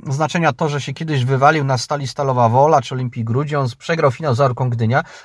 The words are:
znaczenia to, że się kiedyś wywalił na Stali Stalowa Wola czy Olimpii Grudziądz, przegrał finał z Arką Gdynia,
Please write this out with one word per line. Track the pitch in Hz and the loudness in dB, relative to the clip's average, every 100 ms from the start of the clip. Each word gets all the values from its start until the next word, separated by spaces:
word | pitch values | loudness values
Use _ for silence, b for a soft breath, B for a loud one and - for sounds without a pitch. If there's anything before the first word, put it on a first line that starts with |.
| - | -6
znaczenia | 139 156 175 160 | -4 -2 0 0
to, | - 160 | 0 -2
że | 143 | -4
się | - | -6
kiedyś | 139 160 147 123 | -8 -4 -2 0
wywalił | 135 139 156 | 4 4 4
na | 139 127 | 2 -2
Stali | - 147 135 | -2 -6 -6
Stalowa | - 139 123 120 | -4 -2 2 4
Wola | 120 151 151 | 4 4 4
czy | 120 131 | 0 -6
Olimpii | 127 120 | -6 -6
Grudziądz, | 113 117 147 147 131 - | -4 -2 -2 -2 -4 -6
przegrał | - 165 147 | -6 0 0
finał | 117 160 120 | 0 -2 2
z | |
Arką | 139 120 127 | 2 0 -4
Gdynia, | 117 113 135 165 B | -2 0 0 -2 B